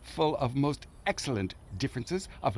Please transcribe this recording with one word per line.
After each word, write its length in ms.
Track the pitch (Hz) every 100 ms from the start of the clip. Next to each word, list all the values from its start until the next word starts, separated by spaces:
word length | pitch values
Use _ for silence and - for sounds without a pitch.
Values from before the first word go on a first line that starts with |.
full 360 | - - 156 151
of 200 | 131 127
most 300 | 143 143 - - -
excellent 480 | 202 - 120 95 - - 95
differences, 500 | 135 - 113 180 - -
of 120 | -